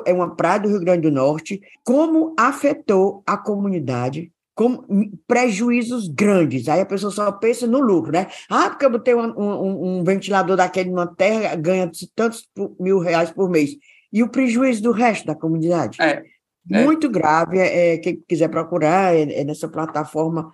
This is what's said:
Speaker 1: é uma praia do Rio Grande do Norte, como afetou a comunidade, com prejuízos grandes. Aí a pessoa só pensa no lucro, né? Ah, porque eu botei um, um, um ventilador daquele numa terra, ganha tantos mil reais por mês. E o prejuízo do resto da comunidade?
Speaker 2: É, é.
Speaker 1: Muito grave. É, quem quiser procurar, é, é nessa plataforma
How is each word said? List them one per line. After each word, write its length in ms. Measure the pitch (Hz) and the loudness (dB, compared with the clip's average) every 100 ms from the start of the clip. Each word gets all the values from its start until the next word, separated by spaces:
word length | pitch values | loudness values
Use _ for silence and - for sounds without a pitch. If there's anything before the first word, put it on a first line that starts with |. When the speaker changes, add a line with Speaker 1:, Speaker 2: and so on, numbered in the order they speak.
| - | 2
Speaker 1:
é 80 | |
uma 220 | 180 170 - | 0 -2 0
praia 240 | 170 208 | 0 2
do 100 | 202 | 0
Rio 100 | 202 | 0
Grande 220 | 170 175 | 0 2
do 100 | 156 | 2
Norte, 480 | 139 135 160 - 196 - _ | 2 2 0 -6 -12 -12 _
como 520 | - 269 330 320 320 - | 0 2 2 2 0 0
afetou 880 | 247 277 285 - - 190 202 202 - | 0 0 -2 -2 0 2 2 -2 -6
a 100 | 202 | -4
comunidade, 960 | - 202 202 180 131 123 131 147 175 _ _ | -4 -4 -2 -4 -4 -4 -4 -6 -12 _ _
com 320 | - 233 254 - 202 202 - - | -2 -2 -2 -2 -2 -2 -4 -2
prejuízos 800 | 240 247 190 240 240 233 247 185 | 2 2 0 0 0 -2 -6 -6
grandes. 600 | 135 202 190 151 127 120 | 0 2 4 2 0 0
Aí 100 | 165 | 0
a 60 | 190 | 0
pessoa 260 | 196 208 | -4 -4
só 200 | 202 208 | -2 -2
pensa 340 | 202 226 233 240 | 0 0 0 0
no 140 | 262 | 2
lucro, 300 | 247 170 143 | 2 2 2
né? 160 | 160 190 - - | -2 -2 -8 -4
Ah, 200 | 233 381 | 0 0
porque 160 | - 277 | 2 0
eu 60 | |
botei 240 | 226 254 233 | 2 2 2
um, 180 | 226 220 | 0 -4
um, 640 | 202 180 190 190 185 185 | -4 -2 -4 -4 -4 -2
um 40 | |
ventilador 520 | 175 196 190 196 175 185 | 0 0 0 0 2 2
daquele 360 | 180 185 185 | 2 0 -2
numa 160 | 180 175 | -2 -4
terra, 480 | - 190 220 190 170 | 0 0 2 -2 -2
ganha 340 | 156 185 175 - 180 - | 0 0 -2 -6 -10 -4
tantos 320 | 226 226 - 196 208 - | -4 -4 -14 -10 -8 -4
mil 200 | 185 196 | 0 0
reais 320 | 170 165 170 | 2 2 0
por 180 | 175 185 | 0 0
mês. 220 | 165 143 - _ _ _ | 2 0 -4 _ _ _
E 80 | 208 | 0
o 80 | 240 | 0
prejuízo 540 | 269 254 226 269 226 | 0 0 2 2 2
do 80 | 233 | 0
resto 340 | 214 240 202 165 | 2 2 0 -4
da 100 | 151 | -4
comunidade? 640 | 160 165 165 170 113 - | -2 0 0 0 -2 0
Speaker 2:
É, 240 | 160 139 - _ _ _ 175 | 0 -2 -8 _ _ _ -2
é. 120 | 202 277 | 2 4
Speaker 1:
Muito 240 | 320 294 | 2 0
grave. 480 | 185 156 160 165 185 | 0 2 2 2 2
É, 400 | 180 175 170 165 | 2 2 2 2
quem 240 | 180 165 - | -2 -6 -2
quiser 180 | 160 160 | 0 0
procurar, 640 | - 160 175 151 185 190 165 | -2 -4 0 2 4 4 2
é, 260 | 147 - | 2 -2
é 20 | |
nessa 240 | 143 151 160 | -6 -6 -8
plataforma 840 | 151 160 151 147 156 165 165 160 | -6 -6 -6 -6 -4 -2 -4 -8